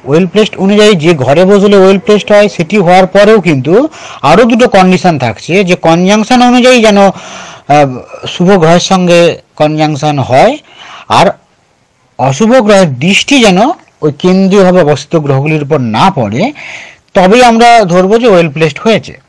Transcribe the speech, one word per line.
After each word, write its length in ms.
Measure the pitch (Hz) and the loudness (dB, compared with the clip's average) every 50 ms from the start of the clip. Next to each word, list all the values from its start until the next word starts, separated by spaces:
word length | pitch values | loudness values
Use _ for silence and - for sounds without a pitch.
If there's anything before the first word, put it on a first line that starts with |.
| - | -4
well 220 | 123 143 165 190 | -2 -2 -2 -2
placed 280 | 175 - 208 220 - - | -2 -2 -2 -2 -2 -4
অনুযায়ী 380 | - 185 196 208 208 208 214 214 | -4 -2 0 0 2 2 2 0
যে 180 | 165 143 170 175 | 0 0 -2 -2
ঘরে 320 | 139 123 120 143 165 185 | 0 0 0 0 2 2
বসলে 320 | 185 208 202 190 208 202 | 2 2 2 2 2 2
well 220 | 196 185 190 196 190 | 4 4 2 2 0
placed 320 | - - 208 196 - - | 0 -2 -2 -2 0 0
হয়, 180 | 208 208 208 202 | 2 2 2 0
সেটি 280 | - - 170 160 196 | -2 -6 -8 -4 -2
হওয়ার 300 | 214 175 170 180 190 185 | -2 0 2 2 2 2
পরেও 340 | 185 - 196 208 208 220 214 | 2 2 2 2 4 2 2
কিন্তু 460 | 156 175 151 131 123 143 175 233 294 311 - - - - - - | 0 -2 -4 -2 -2 0 0 0 0 -2 -8 -14 -20 -20 -14 -4
আরও 220 | - 139 165 196 254 | 0 2 2 2 2
দুটো 240 | 226 247 220 247 | 2 2 0 0
condition 520 | 226 - 196 185 185 185 175 - 180 165 139 | 2 2 2 2 2 0 0 0 -2 -2 -2
থাকছে, 440 | 127 117 104 - - - 160 196 202 | -4 -6 -6 -8 -8 -4 -4 -2 -2
যে 120 | 175 180 | -2 -4
conjunction 640 | 170 - 165 165 175 180 190 208 220 208 - 254 247 | -2 0 -2 0 0 0 0 0 -2 0 0 0 2
অনুযায়ী 400 | 247 247 247 247 233 254 254 240 | 2 2 2 2 2 2 2 2
যেন, 160 | 214 220 202 | 2 2 2
আহ, 140 | 202 196 190 - - - - - - - - - - _ - 139 147 147 135 127 120 - - - - - | 2 2 0 0 -4 -18 -20 -20 -20 -20 -20 -20 -20 _ 0 0 2 2 0 -4 -12 -16 -18 -20 -16 -14
শুভ 240 | 139 - - 175 180 | -14 -6 -2 0 0
গ্রহের 280 | 202 185 160 160 170 180 | 2 2 2 2 2 0
সঙ্গে 600 | - - 196 185 180 175 170 170 170 165 127 - _ _ _ | 0 -2 -2 -2 0 0 2 2 2 0 -2 -4 _ _ _
conjunction 640 | - 151 151 156 156 156 151 151 139 151 151 147 143 | -4 -4 -2 -2 -2 -2 -4 -4 -4 -4 -4 -2 -4
হয়, 380 | 127 92 123 135 165 226 294 302 _ _ - - - - - - - | -2 0 2 2 2 2 0 -4 _ _ -20 -20 -20 -20 -20 -20 -8
আর 240 | - 107 123 165 196 - _ _ _ _ _ _ _ _ _ _ _ _ _ _ _ _ | -2 0 0 0 0 -2 _ _ _ _ _ _ _ _ _ _ _ _ _ _ _ _
অশুভ 380 | - 127 135 131 - 226 214 254 | -6 -4 -4 -2 -2 0 2 2
গ্রহের 440 | 262 214 208 208 190 190 160 127 120 | 2 2 2 2 2 2 0 -2 -4
দৃষ্টি 400 | 147 180 202 - - - 285 269 | -4 -2 -2 -2 -2 0 0 2
যেন 180 | 226 202 180 180 226 294 359 - _ _ _ _ | 2 2 2 0 0 -2 -4 -8 _ _ _ _
ওই 100 | 156 156 139 - | -6 -6 -4 -2
কেন্দ্রীয়ভাবে 600 | - 185 185 190 196 190 190 208 185 185 180 180 | -2 0 0 2 0 0 2 2 2 2 2 2
অবস্থিত 340 | 160 143 151 135 - _ - | 2 0 -2 -4 -4 _ -4
গ্রহগুলির 480 | 165 147 139 139 131 139 160 156 151 143 | -4 -2 -2 -2 -2 -2 -2 -4 -4 -4
উপর 160 | 135 156 143 | -4 -4 -4
না 320 | 127 113 107 117 160 190 | -4 -4 -2 0 0 0
পড়ে, 420 | 185 147 117 101 104 131 202 285 302 - - - - - - - - _ _ _ _ | 0 -2 -6 -4 -4 -4 -6 -6 -6 -12 -20 -20 -20 -20 -20 -20 -20 _ _ _ _
তবেই 300 | 202 180 185 214 247 247 | 0 2 2 4 4 4
আমরা 420 | 240 226 226 240 233 233 233 214 | 2 2 4 4 4 4 4 2
ধরবো 320 | 170 170 185 185 190 214 | 2 0 0 0 0 0
যে 100 | 233 247 | 0 2
well 220 | 240 196 175 165 160 | 2 2 2 0 -2
placed 300 | 135 156 160 156 151 - | -2 -4 -4 -4 -4 -4
হয়েছে। 400 | - 226 220 - - - - - _ | -4 -2 -2 -2 -4 -10 -20 -20 _